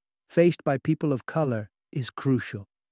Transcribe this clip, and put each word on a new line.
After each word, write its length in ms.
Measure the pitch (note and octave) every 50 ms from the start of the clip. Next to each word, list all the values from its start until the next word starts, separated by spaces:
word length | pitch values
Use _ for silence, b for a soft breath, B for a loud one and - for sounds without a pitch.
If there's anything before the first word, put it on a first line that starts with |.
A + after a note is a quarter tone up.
| _ _ _ _ _ _
faced 340 | - E3+ E3+ F3 D#3+ -
by 160 | - D#3 C#3 C3+
people 340 | - - D#3+ - - D3+
of 140 | C#3 A2+ -
color 420 | - - D#3+ D#3 C3 A#2+ G#2+ G#2+ - _ _ _ _
is 200 | - C3+ A#2+ -
crucial. 560 | - - - C3+ C3 A#2 - - - G#2 G2 _ _ _ _ _